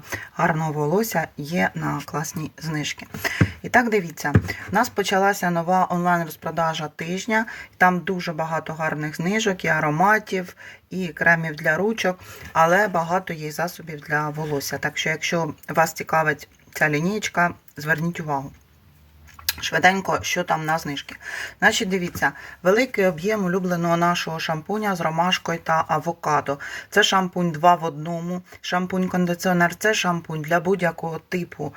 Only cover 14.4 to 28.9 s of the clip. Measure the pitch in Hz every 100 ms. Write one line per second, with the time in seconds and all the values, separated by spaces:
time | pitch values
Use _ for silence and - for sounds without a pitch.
14.4 | 156 143 - 139 151 - 156 156 - 170
15.4 | 160 - - 170 165 - - 160 156 -
16.4 | - _ - - 156 147 175 214 - -
17.4 | 175 - _ - 151 156 170 170 156 143
18.4 | 143 - _ _ - _ - - - -
19.4 | - - - - 185 190 185 151 - 180
20.4 | 175 160 156 165 151 143 - - - -
21.4 | - - 196 220 196 190 175 - 143 -
22.4 | - - 175 220 254 - 185 156 196 220
23.4 | 180 190 180 175 170 170 175 175 - 165
24.4 | - 160 151 214 208 180 160 160 175 190
25.4 | - 165 - 160 - 156 170 170 156 147
26.4 | 131 143 - - - 202 208 196 180 180
27.4 | 175 151 175 175 165 147 156 170 170 180
28.4 | - - - 180 180